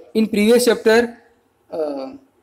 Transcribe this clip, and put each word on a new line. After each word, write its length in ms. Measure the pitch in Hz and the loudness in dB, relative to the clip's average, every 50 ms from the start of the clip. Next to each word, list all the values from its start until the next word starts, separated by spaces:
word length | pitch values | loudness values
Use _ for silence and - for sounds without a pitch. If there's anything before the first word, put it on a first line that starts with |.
| - - - | -20 -6 -4
in 120 | 220 220 | -2 -2
previous 380 | - - 202 208 220 240 240 240 | -2 0 0 2 4 4 4 4
chapter, 320 | 240 208 - - 226 220 233 240 233 - - _ _ _ _ _ _ _ _ _ _ | 2 0 0 2 2 2 2 2 -2 -8 -18 _ _ _ _ _ _ _ _ _ _
uh, 360 | - 170 156 147 139 135 135 131 135 139 _ _ _ _ | -8 -8 -6 -6 -8 -10 -10 -12 -14 -20 _ _ _ _